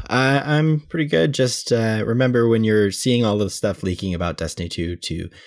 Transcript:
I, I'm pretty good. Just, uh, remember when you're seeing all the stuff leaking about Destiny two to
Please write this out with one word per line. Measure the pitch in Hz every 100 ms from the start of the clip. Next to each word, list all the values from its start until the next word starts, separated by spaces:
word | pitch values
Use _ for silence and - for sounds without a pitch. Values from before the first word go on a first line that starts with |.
| -
I, | 120 131 139
I'm | 139 151 156 156
pretty | - 170 151
good. | 165 160
Just, | 135 127 - -
uh, | 117 113 110 107
remember | 117 127 123 117
when | 113
you're | 110 107 101
seeing | 95 - 120
all | 113 104
the | 101
stuff | - 104 98
leaking | 95 92 98 87
about | 87 80
Destiny | 82 - 87
two | - 85 87
to | - 85 85 -